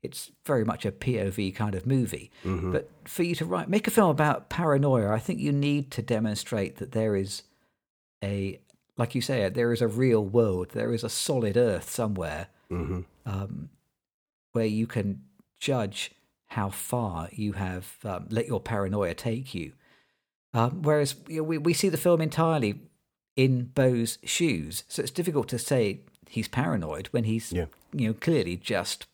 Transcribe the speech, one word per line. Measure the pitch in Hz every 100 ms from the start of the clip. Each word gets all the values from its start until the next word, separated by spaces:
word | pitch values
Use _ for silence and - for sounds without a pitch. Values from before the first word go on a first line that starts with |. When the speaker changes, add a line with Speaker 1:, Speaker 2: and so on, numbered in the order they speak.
Speaker 1:
It's | - - - _ -
very | 135
much | 107 - 104
a |
P | - - 117
O | 98
V | 98 98
kind | - 107 95
of | 120
movie. | 135 113 71 - - 92
Speaker 2:
Mm-hmm. | 92 90
Speaker 1:
But | 90 - - -
for | -
you | 175 170
to | 165
write, | 180 -
make | 196 214
a |
film | - 190
about | 151 151 139 -
paranoia, | - 170 139 143 127 101
I | 110
think | - 180
you | 147
need | 143 143 147 139
to | -
demonstrate | 104 113 110 104 - 110 98 -
that | 123
there | 113 110 101
is | 98 - - _ _ _ _ _ _ _
a, | 101 101 98 - _ _ _ -
like | 117
you | 127
say, | - 131 98
there | 98 120
is | 117
a | 113
real | 107 131 113
world, | 101 113 113 90 90
there | 117 113
is | 117
a | 110
solid | - - 135 113 101
earth | 120 90 -
somewhere, | - 110 98 82 76 - _ _
Speaker 2:
Mm-hmm. | 90 80 90 90 _ -
Speaker 1:
um, | 98 101 - 160 _ _ _ _ _ _ _ _
where | 117 110
you | 107 113
can | 120 101 98 - _ _ _
judge | - 131 104 - - _ _ _ _
how | - 98
far | - - 123 110 85 85
you | - 104
have, | 98 92 90 90 - 110
um, | 90 -
let | 110 117
your | 110
paranoia | - 110 98 104 92 85
take | 120 113 131 92
you. | 78 - _ _ _ _ _ _ _
Um, | 117 117 165
whereas, | 151 151 143 - -
you | 160
know, |
we, | 156 160
we | 156
see | 170 196
the | 156
film | 180 170
entirely | 156 - 160 156 110 104 - _ _ _ _ -
in | 131 127 123
Bo's | - 131 123 117 -
shoes, | - - 175 95 76 98 -
so | -
it's | -
difficult | - 180 147 113
to | 120
say | - 135 110 107 - _ -
he's | - 107
paranoid | - 156 127 80 76 -
when | 127
he's, | 110 113 -
Speaker 2:
Yeah. | 90 80 - _
Speaker 1:
you | 147 113
know, |
clearly | 107 - 160 87 90
just | - 101 104 - -